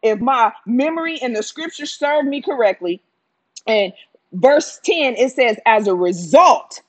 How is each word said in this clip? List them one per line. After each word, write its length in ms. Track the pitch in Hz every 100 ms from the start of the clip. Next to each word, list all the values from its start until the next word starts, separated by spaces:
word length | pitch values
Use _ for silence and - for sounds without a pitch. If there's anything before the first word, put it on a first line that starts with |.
if 180 | 226 208
my 320 | 233 269 220 - -
memory 500 | 240 294 330 330 320
in 160 | 247
the 80 | 220
scripture 440 | - - 330 - 294
served 420 | - 285 302 277
me 120 | 277
correctly, 600 | 359 277 214 190 180 180 _ _ _ _ _ - -
in 260 | 220 190 - - _ _
verse 480 | 185 254 294 - -
ten, 320 | - 339 277 208
it 160 | 254
says, 260 | 254 240 214 -
"As 220 | 220 202
a 60 |
result" 880 | 180 180 180 170 277 339 - - -